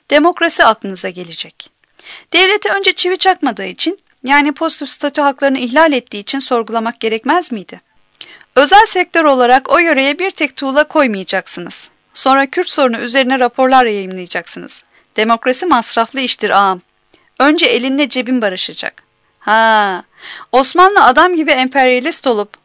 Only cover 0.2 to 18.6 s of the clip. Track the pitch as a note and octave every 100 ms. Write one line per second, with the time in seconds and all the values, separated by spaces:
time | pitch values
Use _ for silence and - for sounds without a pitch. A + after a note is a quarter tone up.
0.2 | E4 F4 E4 - C#4 G#3+ G3 F#3 F#3+ F3+
1.2 | E3+ D#3+ E3 _ - _ _ _ - -
2.2 | _ E4 F#4 G#4 G#4 G4 F#4+ - F4+ F#4
3.2 | F#4+ F4+ C#4 G3 F#3+ - D#4+ G4 _ _
4.2 | B3+ C#4+ C#4+ C#4+ E4 - C4+ - C#4+ C#4+
5.2 | C#4+ C4+ C#4 C4 B3 C4+ D#4+ C4+ - G#3
6.2 | G3+ C#4 - A#3+ A3 A3+ A3+ - A3 A3
7.2 | B3 A#3 - A3 - - _ _ _ _
8.2 | - - _ - C#4 G4 A4 F#4 F4+ E4
9.2 | D#4 C4 A#3+ C4 C4 D#4+ E4+ C#4 C4+ C#4+
10.2 | F#4+ - C#4+ - C4+ C4+ D4+ D#4+ C4+ G3
11.2 | F#3 F#3+ - - F3 - - _ _ -
12.2 | C4 C4+ C#4 - F4+ - C4 A3+ A#3+ C4
13.2 | B3+ C4 A#3+ B3 C4 C4 A#3+ G#3 F#3 F#3
14.2 | F3 F3+ E3+ F#3 F3 - _ _ _ -
15.2 | A3 A#3 B3+ B3+ F#4 B3+ - - A3+ C4
16.2 | B3 - G#3 F#3 G3 F#3 - _ _ _
17.2 | _ _ C4+ E4 C4+ A#3+ C4 C4+ D4 B3+
18.2 | A#3+ B3+ G#3+ F#3